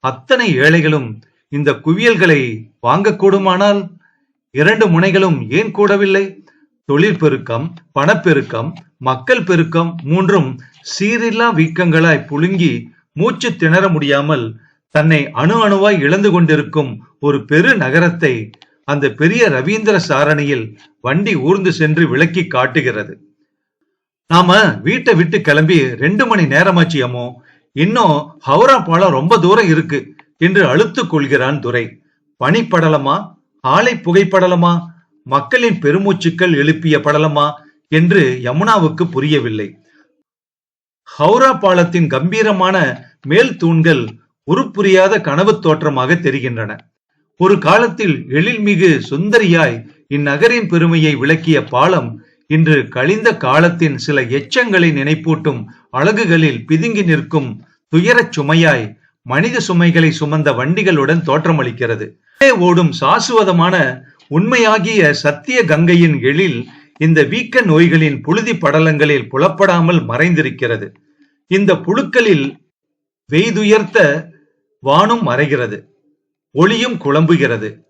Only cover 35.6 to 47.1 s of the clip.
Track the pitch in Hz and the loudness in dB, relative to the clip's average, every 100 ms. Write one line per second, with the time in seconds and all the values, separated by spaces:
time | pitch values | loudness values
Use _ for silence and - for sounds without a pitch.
35.6 | 233 - 143 170 196 190 165 165 180 147 | 0 0 0 0 0 -2 -2 0 0 2
36.6 | 147 160 165 147 147 151 156 147 147 - | 0 0 0 0 0 0 0 0 -2 -4
37.6 | _ _ _ 156 170 190 135 127 123 147 | _ _ _ 0 4 4 2 -2 -4 -2
38.6 | 202 214 160 160 175 131 147 147 117 107 | 0 2 0 -2 -4 -4 -2 -2 -2 -6
39.6 | 101 - _ _ _ _ _ _ _ _ | -10 -14 _ _ _ _ _ _ _ _
40.6 | _ _ _ _ - - 156 240 269 190 | _ _ _ _ -20 -2 2 4 2 2
41.6 | 196 180 175 175 156 131 170 220 214 190 | 2 2 2 0 0 0 -2 0 0 0
42.6 | 185 190 135 123 - _ 139 175 254 - | 0 0 -2 -4 -16 _ -2 0 0 0
43.6 | 165 165 165 143 113 113 _ _ - - | 0 2 2 0 -4 -14 _ _ -4 -2
44.6 | 269 185 196 190 190 208 156 143 202 214 | -2 -2 2 4 4 0 -2 0 0 0
45.6 | 160 156 151 135 127 170 170 131 123 113 | 0 0 -2 -2 -2 -2 -2 -4 -6 -8
46.6 | 107 110 _ _ _ | -10 -12 _ _ _